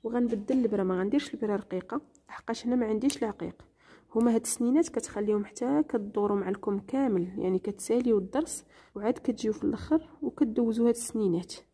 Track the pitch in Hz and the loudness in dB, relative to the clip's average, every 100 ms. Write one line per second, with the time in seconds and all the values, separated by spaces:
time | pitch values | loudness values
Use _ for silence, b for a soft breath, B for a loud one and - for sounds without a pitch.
0 | 226 240 240 220 208 262 233 208 185 185 | -2 0 2 0 0 2 2 2 2 2
1 | 196 285 - - 214 202 - 180 - 277 | 2 0 0 -6 -2 -2 -2 -8 -6 -8
2 | - _ - - - 233 240 247 220 220 | -8 _ -18 -14 -8 -4 0 0 2 2
3 | 262 - 220 - 165 - - b b b | 0 0 -4 -6 -10 -12 -20 b b b
4 | b 226 240 226 226 - 240 285 330 - | b 2 4 4 0 0 2 4 2 -2
5 | - 208 208 208 202 - 240 294 302 233 | -6 -4 0 0 -2 -6 0 0 2 -2
6 | 202 208 208 202 190 196 - 202 - 262 | -2 -2 2 0 0 -4 -2 -4 -2 0
7 | 269 190 180 190 180 185 208 202 - 240 | 2 2 0 -2 0 0 -2 -6 0 2
8 | 247 208 185 269 330 - - b b 202 | 4 2 2 -2 -2 -8 -14 b b -4
9 | 208 - - 220 214 214 202 214 - 320 | -2 -2 -2 -2 -2 -2 -2 -4 0 0
10 | - - 285 - 240 226 233 226 233 233 | 0 -8 -8 0 0 2 0 4 2 2
11 | - 220 202 170 180 - _ | -4 0 2 0 -2 -16 _